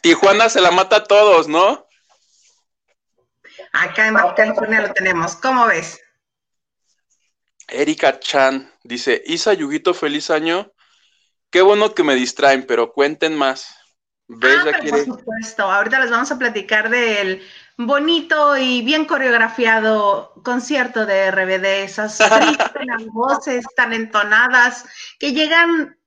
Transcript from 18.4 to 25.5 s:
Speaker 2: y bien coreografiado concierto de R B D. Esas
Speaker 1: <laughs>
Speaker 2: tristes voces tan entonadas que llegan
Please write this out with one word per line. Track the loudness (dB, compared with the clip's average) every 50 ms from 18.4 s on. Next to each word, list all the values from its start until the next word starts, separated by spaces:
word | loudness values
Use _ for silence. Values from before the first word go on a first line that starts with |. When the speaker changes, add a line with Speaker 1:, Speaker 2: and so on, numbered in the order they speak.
| 2 2 2
Speaker 2:
y | 0 0 -2 -2 -2 -2
bien | -2 -2 -2 -2
coreografiado | -2 -4 -2 0 0 2 2 0 -2 -2 -2 0 2 2 2 2 0 0 2 2 0 0 -2 -4 -12 _ -14 _
concierto | -6 -6 -6 -4 -4 -2 -2 -2 -2 -4 -4 -2
de | 0 0 0 0
R | 0 0 -2 -2
B | -2 -2 -2
D. | 0 -2 -2 -2 -4
Esas | -6 -8 -8 -8 -8 0 0
Speaker 1:
<laughs> |
Speaker 2:
tristes | 2 4 4 4 4 2 2 0 -2 -4 -4 -8 -8 -8 -8 -10 -10 -10 -6
voces | -4 -2 -2 -2 -4 -4 -6 -6 -6 -8 -6 _
tan | -2 -2 -2 -2
entonadas | -6 -6 -4 -2 -4 0 2 2 2 2 4 4 2 2 2 0 -6 -16 -20 -20 -20 -20 -20 -14 _
que | -6 -4 -2
llegan | -2 0 2